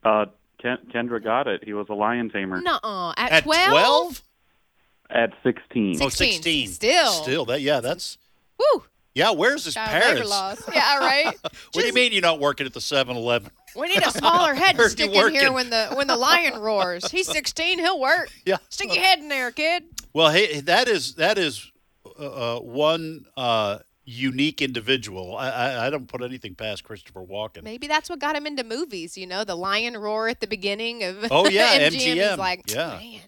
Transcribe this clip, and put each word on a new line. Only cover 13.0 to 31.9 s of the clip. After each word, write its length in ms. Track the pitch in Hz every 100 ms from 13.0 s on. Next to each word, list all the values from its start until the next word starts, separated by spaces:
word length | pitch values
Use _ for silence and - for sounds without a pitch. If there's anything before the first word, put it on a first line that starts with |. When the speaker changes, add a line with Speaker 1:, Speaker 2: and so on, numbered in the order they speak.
| 127 123
Speaker 3:
eleven? 360 | 117 120 - _ - 220
Speaker 2:
We 100 | 320
need 140 | 381
a 80 | 311
smaller 440 | - - 349 330
head 180 | 269 381
to 40 | 359
Speaker 3:
<laughs> 20 |
Where's 140 | 226
he 100 | -
Speaker 2:
stick 20 | 302
in 60 |
here 100 | 196 214 302 269
Speaker 3:
working? 20 |
Speaker 2:
when 180 | 262 247
the, 180 | 233 220
when 120 | 262 277
the 80 | 233
lion 440 | 262 349 320 233
roars. 480 | 214 208 185 175 185
He's 160 | 370 370
sixteen, 500 | 311 285 - 330 359
he'll 220 | 339 370
work. 280 | 262 349 311 -
Speaker 3:
<laughs> 80 |
Yeah. 120 | - - _
Speaker 2:
Stick 220 | - 403
your 100 | 349
head 160 | 370 359
in 80 | 294
there, 240 | 277 254
kid. 320 | 233 311 349 339 - -
Speaker 3:
Well, 180 | 151 160
hey, 280 | 160 202 151
that 260 | 143 185 247
is, 260 | 196 127
that 240 | - 165 202
is, 320 | 165 113 - _ _ _ 98 -
uh, 380 | 143 123 117 117
uh, 40 |
one, 680 | 113 123 151 165 160 160 - -
uh, 420 | 123 113 104 104 _ _
unique 560 | - 117 135 127 147 147
individual. 760 | 135 120 107 135 110 92 90 104
I, 120 | 131
I, 360 | 123 127 123 123
I 40 |
don't 180 | 147 127
put 120 | 127
anything 340 | 123 127 107 90
past 260 | 110 98
Christopher 400 | - 104 - 95
Walken. 380 | 92 98 107 -
Speaker 2:
Maybe 240 | 214 233 285
that's 240 | 302 311
what 80 | 339
got 160 | 285 302
him 100 | 294
into 160 | 294
movies, 520 | 226 233 339 196 170 -
you 120 | 185
know, 160 | 185
the 100 | 208 175
lion 400 | 185 208 233 233
roar 300 | 208 214 226
at 120 | 233
the 60 | 208
beginning 560 | 202 196 202 233 233
of 240 | 190 190 226
Speaker 3:
Oh, 180 | 139 202
yeah, 200 | 196 240
Speaker 2:
<laughs> 40 |
M 180 | 190 151